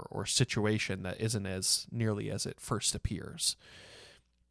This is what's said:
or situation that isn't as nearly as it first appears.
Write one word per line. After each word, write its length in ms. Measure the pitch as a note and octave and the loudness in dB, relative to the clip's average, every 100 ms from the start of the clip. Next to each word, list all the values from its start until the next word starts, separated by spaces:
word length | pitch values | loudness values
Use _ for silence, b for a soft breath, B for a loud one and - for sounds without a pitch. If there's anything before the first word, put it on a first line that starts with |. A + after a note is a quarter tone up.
| - | -6
or 160 | - G2 | -4 0
situation 760 | - B2+ - G#2+ G#2+ - F#2+ | 4 4 4 4 4 0 -2
that 180 | F#2+ - | -4 -2
isn't 280 | A2 A2 G2 | 0 0 -2
as 400 | F#2+ F#2 - - | 0 2 2 2
nearly 380 | A#2+ A2 G#2 G#2+ | 0 2 2 -2
as 160 | G2 - | -2 -4
it 140 | - | -6
first 340 | - G#2+ - | -2 0 0
appears. 600 | - - G2 - E3+ - - B B B B B B _ _ _ | 0 -2 -2 -6 -2 0 0 B B B B B B _ _ _